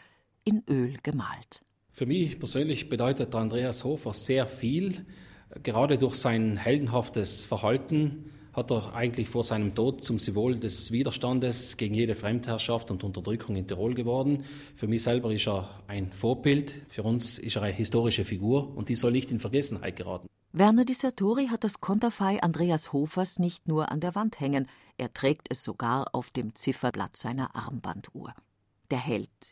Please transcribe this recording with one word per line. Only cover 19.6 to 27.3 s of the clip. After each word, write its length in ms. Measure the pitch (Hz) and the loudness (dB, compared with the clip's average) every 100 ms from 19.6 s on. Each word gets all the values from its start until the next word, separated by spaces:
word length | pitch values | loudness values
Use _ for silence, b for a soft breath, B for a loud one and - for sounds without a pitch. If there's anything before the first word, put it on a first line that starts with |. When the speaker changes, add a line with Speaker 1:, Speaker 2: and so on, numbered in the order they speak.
| 143 101 92 - | 0 -4 -6 -6
Speaker 2:
geraten. 320 | 92 92 - _ _ | -6 -8 -10 _ _
Speaker 1:
Werner 320 | 175 208 226 | 6 8 8
Di 100 | 247 | 4
Sertori 520 | 254 262 - 196 240 262 | 2 -2 0 2 2 0
hat 160 | 226 | 0
das 180 | 214 - | -2 -2
Konterfei 600 | - 202 233 - 196 202 | 0 2 2 2 0 2
Andreas 500 | 170 160 175 156 - | 2 2 2 2 0
Hofers 460 | 139 156 180 185 - | 0 0 0 0 2
nicht 300 | 175 - - | 0 -2 -2
nur 240 | 156 156 | 0 0
an 80 | 151 | -2
der 160 | 175 202 | -2 0
Wand 240 | 220 - | -2 0
hängen, 260 | 139 143 135 B B - | 0 0 0 B B -8
er 140 | 123 | -8
trägt 340 | - 135 151 - | 0 2 2 -2
es 140 | 127 | -4
sogar 500 | - - 117 131 - | -4 -2 0 0 0
auf 180 | 127 - | -4 -4
dem 260 | 127 110 - | -6 -6 -2
Zifferblatt 600 | - - 123 98 95 - | -2 0 0 -2 -4 -4
seiner 380 | 113 | -4